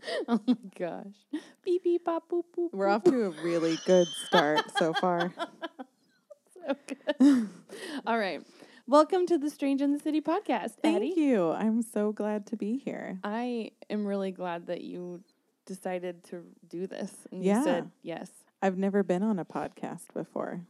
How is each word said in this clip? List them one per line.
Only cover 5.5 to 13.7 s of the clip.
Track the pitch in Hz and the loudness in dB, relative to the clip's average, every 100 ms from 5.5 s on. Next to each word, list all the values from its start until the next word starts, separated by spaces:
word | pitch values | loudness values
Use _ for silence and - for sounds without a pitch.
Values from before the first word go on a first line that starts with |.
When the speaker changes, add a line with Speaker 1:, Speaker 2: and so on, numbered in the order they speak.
| - 330 - 254 _ _ _ - - _ 370 320 | -8 -14 -14 -20 _ _ _ -20 -20 _ -8 -6
Speaker 1:
So | 269 - | -6 -8
good. | 269 - - 269 262 208 180 - - | -8 -4 6 6 6 2 -6 -18 -14
<laughs> | - 285 226 | -10 -6 -2
All | 226 | 0
right. | 196 147 - - - - - | -2 -4 -10 -20 -20 -18 4
Welcome | 285 302 370 359 | 6 6 4 2
to | 339 | 2
the | 294 | 0
Strange | - 277 277 | -2 0 2
in | 285 | 2
the | 285 | 0
City | 320 311 | 0 -2
podcast, | 302 349 427 240 - - | 0 -2 0 -2 -4 -2
Speaker 2:
Thank | 311 359 | 0 2
Speaker 1:
Addie. | 415 359 | 0 2
Speaker 2:
you. | 294 226 165 | 4 4 2
I'm | 147 220 226 | 2 0 0
so | 226 208 208 | 0 -2 -2
glad | 208 214 214 208 | -2 -2 -4 -6
to | 214 | -6
be | 208 254 | -4 -4
here. | - - - 185 | -6 -8 -8 -8
Speaker 1:
I | 202 220 247 240 214 | -6 -4 -4 -4 -8